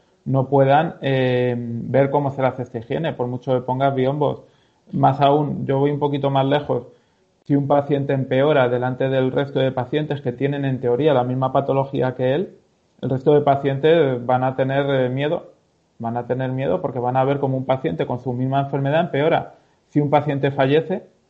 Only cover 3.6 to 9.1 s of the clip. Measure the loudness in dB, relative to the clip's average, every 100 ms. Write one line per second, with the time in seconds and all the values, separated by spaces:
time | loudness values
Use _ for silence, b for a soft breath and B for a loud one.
3.6 | -2 0 0 2 0 0 -2 -4 b b
4.6 | b b b 2 2 4 4 4 0 -4
5.6 | -2 0 0 0 -2 -2 0 0 2 0
6.6 | -2 -4 -6 b b b b _ -2 0
7.6 | 2 0 0 -2 0 -2 0 2 2 4
8.6 | 2 0 -2 -2 -2